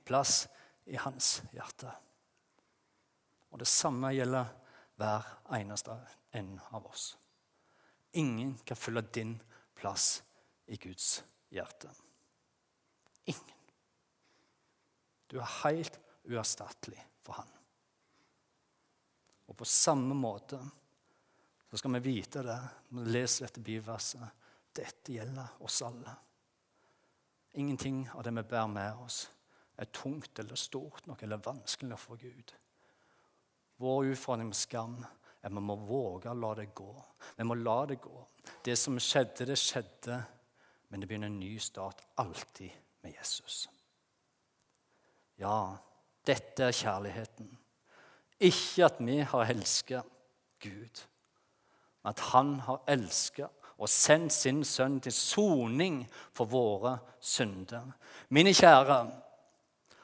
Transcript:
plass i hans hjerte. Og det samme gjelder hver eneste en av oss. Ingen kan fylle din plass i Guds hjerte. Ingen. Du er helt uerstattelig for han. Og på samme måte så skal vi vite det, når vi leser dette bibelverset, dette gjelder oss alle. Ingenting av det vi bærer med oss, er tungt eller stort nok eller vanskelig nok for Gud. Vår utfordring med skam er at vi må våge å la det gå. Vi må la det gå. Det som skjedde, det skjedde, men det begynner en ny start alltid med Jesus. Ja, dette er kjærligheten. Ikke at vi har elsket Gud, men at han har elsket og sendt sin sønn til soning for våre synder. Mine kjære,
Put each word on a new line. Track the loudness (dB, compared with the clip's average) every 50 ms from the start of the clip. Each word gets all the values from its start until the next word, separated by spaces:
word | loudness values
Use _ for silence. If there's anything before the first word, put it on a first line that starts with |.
| -6
plass | -2 0 2 4 6 4 4 4 0 -8 -20 -20 -20 _ _ -16
i | -12 -8 -6
hans | -6 -6 -2 0 2 2 2 0 -4 -10 -14
hjerte. | -14 -14 -14 -14 -14 -14 -16 -16 -18 -20 _ _ _ _ _ _ _ _ _ _ _ _ _ _ _ _ _ _ _ _ _ _ _ _ _ _ _ _ _
Og | -10 -2
det | 2 4
samme | 6 6 4 2 0 -2 -4 -2 -2
gjelder | -2 -2 0 0 -2 -2 -4 -8 -16 -20 -20 -20 -20 -20 _ _
hver | -6 -4 -2 -2 -4 -4 -8 -16 -18 -12 -8 -6 -6
eneste | -6 -6 -6 -6 -8 -8 -10 -16 -18 -20 -20 -20 _ _ -10 -10
en | -10 -10 -12 -16 -16 -14
av | -14 -14 -14 -14
oss. | -12 -12 -12 -12 -12 -16 _ _ _ _ _ _ _ _ _ _ _ _ _ _ _ _ _ _ -4
Ingen | -2 -2 -2 -2 -4 -6 -6 -8 -10 -12
kan | -12 -10 -10
fylle | -8 -6 -4 -4
din | -6 -6 -6 -8 -6 -6 -8 -12 -14 -20 -20 -20 _ _ _
plass | -10 -8 -6 0 2 2 2 2 0 -6 _ _ _ _ _ _ _ _ -16
i | -16 -14
Guds | -14 -14 -10 -6 -4 -2 -4 -4 -6 -14 _ _ _ -14
hjerte. | -10 -10 -10 -10 -12 -18 -20 -20 -20 -20 -20 -20 _ _ _ _ _ _ _ _ _ _ _ _ _ _ _ _ _ _ _ _ _ _ -10 -8
Ingen. | -8 -8 -10 -16 -20 _ _ _ _ _ _ _ _ _ _ _ _ _ _ _ _ _ _ _ _ _ _ _ _ _ _ _ _ _ _ _ _ _ _ -14
Du | -12 -10
er | -10 -10 -6 -2 0
helt | 0 0 0 -4 -8 -12 -16 _ _ _ _ -12
uerstattelig | -8 -6 -2 0 -2 -2 -2 -4 -14 -18 _ -18 -18 -18 -18 -20 -20 _ _
for | -18 -16 -16 -16
han. | -16 -18 -20 -20 _ _ _ _ _ _ _ _ _ _ _ _ _ _ _ _ _ _ _ _ _ _ _ _ _ _ _ _ _ _ _ _ _ -20 _ _ _ -20
Og | -16 -8
på | -2 4
samme | 4 6 6 6 4 2 2 -2 -2 -2
måte | -2 -4 -4 -6 -10 -14 -14 -14 -14 -14 -18 -20 _ _ _ _ _ _ _ _ _ _ _ _ _ _ _ _ _ _
så | -10 -6
skal | -4 -2 -2 -2
vi | -2 -2 -4
vite | -4 -4 -8 -8 -10 -8
det, | -8 -8 -10 -10 -12 -16 -18 -20 -14 -12
når | -8 -4
vi | -2 0 0
leser | 2 2 0 0 -2
dette | -6 -14 -12
bibelverset, | -10 -8 -8 -8 -8 -8 -10 -8 -8 -8 -8 -10 -14 -18 -20 _ _ _ _ _ _ _
dette | -14 -12 -12 -12 -14 _ -12 -10
gjelder | -10 -10 -10 -10 -12 -12 -14 -14 -16 -14 -6
oss | -4 -2 -2 -2
alle. | -4 -8 -12 -16 -18 -18 -20 -20 _ _ _ _ _ _ _ _ _ _ _ _ _ _ _ _ _ _ _ _ _ _ _ _ _ -8 -6
Ingenting | -4 -4 -4 -4 -4 -4 -4 -4 -6 -8 -10
av | -10 -8
det | -6 -6 -6
vi | -6 -4
bærer | -2 -2 -2 -2
med | -2 -4 -6 -6 -8 -10 -10
oss, | -10 -8 -8 -10 -10 -14 _ _ _ _ _ _ _ _
er | -14 -14 -12
tungt | -12 -10 -10 -8 -10 -10 -12 -14 -14 -14
eller | -12 -10 -8
stort | -8 -8 -8 -8 -10 -12 -12 -16 -18 -18 -18
nok | -16 -12 -10
eller | -8 -8 -8 -8
vanskelig | -10 -10 -10 -8 -8 -8 -8 -8 -12
nok | -12 -12
for | -16 -18 -18 -20
Gud. | -20 -20 -20 -20 -20 -20 -20 -20 _ _ _ _ _ _ _ _ _ _ _ _ _ _ _ _ _ _ _ _ _ _ _ -6 -2
Vår | -2 0 0 0 0 -2
utfordring | -4 -4 -4 -4 -4 -4 -4 -4
med |
skam | -4 -4 -4 -4 -8 -8 -8 -10 -14
er | -16 -18 -20 _ _ -20 -20 _ -12 -10
at |
vi | -8 -6 -6 -6
må | -6
våge | -6 -6 -4 -4 -4 -4 -4 -6 -8 -10 -10
å | -8 -6
la | -6 -6 -6
det | -6 -10 -12 -14 -16
gå. | -18 -18 -18 -20 -20 -20 _ -20 -20 -16 -10
Vi | -6 -4
må | -4 -4 -2
la | -2 0 0 0 0 -2
det | -6 -10
gå. | -10 -16 -20 -20 -20 -20 -20 _ -20 -20 -18 -10 -4
Det | 0 2 2
som | 2 2 0
skjedde, | 0 0 2 4 4 2 2 -2 -8 -6 -2
det | 0 0
skjedde, | 0 0 0 -2 -6 -8 -12 _ -10 -8 -8 -8 -8 -10 -16 _ _ _ _ _ _ _ _ _ _ -14
men | -12 -10
det | -8 -8
begynner | -6 -6 -6 -6
en | -8 -8
ny | -8 -10 -8 -8
start | -8 -8 -8 -8 -10 -10 -10 -14 -20 _ -6 -6
alltid | -6 -4 -6 -12 -14 -14 -16 -18 -18 -18 -18 -20 _ _ _ _ -18
med | -18 -12 -6
Jesus. | -4 -4 -4 -4 -6 -8 -10 -10 -10 -12 -14 _ _ _ _ _ _ _ _ _ _ _ _ _ _ _ _ _ _ _ _ _ _ _ _ _ _ _ _ _ _ _ _ -8
Ja, | -4 -2 -2 -2 -2 -4 -8 -14 -18 -20 _ _ _ _ _ _ 0
dette | 0 0 0 -2 -6 -2 0 2 2
er | 2 0
kjærligheten. | 0 -2 -2 -4 -4 -8 -8 -10 -12 -12 -14 -18 -18 -18 -20 -20 _ _ _ _ _ _ _ -20 -20 -20 -20 _ _ _ _ 6
Ikke | 6 6 6 6 2 0 4 6 6 6
at | 6 4 -2
vi | 0 0 0 0 2
har | 2 2 2 2
elsket | 0 0 0 2 2 2 0 -2 -6 -8 -8 -12 -18 -20 _ _ _ _ _ _ _ -16 -16
Gud, | -14 -14 -14 -16 -16 -16 -18 -20 -20 _ _ _ _ _ _ _ _ _ _ _ _ _ _ _ _ _ _
men | -8 -8 -6
at | -6 0 4
han | 6 6 6 4 2 -4 -4 -4
har | -4 -2 0 2
elsket | 2 2 2 0 0 2 0 0 -2 -6 -12 -12 -12 _ -20 -18 -10
og | 0 4 8
sendt | 10 10 12 12 10 8 8 6
sin | 6 6 6 6 4 2 2
sønn | 2 2 2 2 2 2 0 -2
til | 0
soning | 2 2 2 2 4 4 4 4 4 4 2 2 2 0 0 0 -2 -4 -8 -10 -16 -18 -20 -10
for | -4 -4 -2 0
våre | 2 2 2 2 2 0 -2 -2 -2 -4 -8 -14 -18 -8
synder. | -2 0 0 2 0 0 -2 -6 -10 -10 -10 -12 -12 -14 -16 -18 -20 -20 -20 -16 -4 4
Mine | 6 8 8 8 10
kjære, | 12 12 12 12 12 10 8 6 4 4 0 -6 -12 -16 -20 -20 -20 _ _ _ _ _ _ _ _ _ _ -20 -20